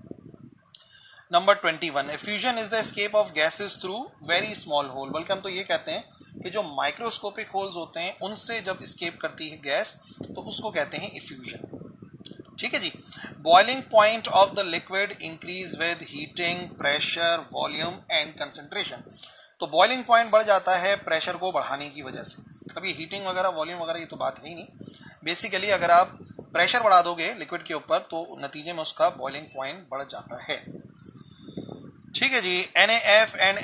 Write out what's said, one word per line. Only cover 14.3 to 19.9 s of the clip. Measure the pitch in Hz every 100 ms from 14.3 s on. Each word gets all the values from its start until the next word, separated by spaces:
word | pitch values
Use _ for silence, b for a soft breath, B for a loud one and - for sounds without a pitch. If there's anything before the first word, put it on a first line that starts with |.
| 185
of | 196 202
the | 185
liquid | 170 - 190 202 196 165
increase | 160 156 185 180 151
with | 165 170 151
heating, | - 147 - 170 175 175 -
pressure, | 143 151 151 170 170 170 135
volume | 131 139 147 165 - - 170
and | 156 156
concentration। | 147 - 147 208 175 127 - B B B B _
तो | 165
boiling | 156 208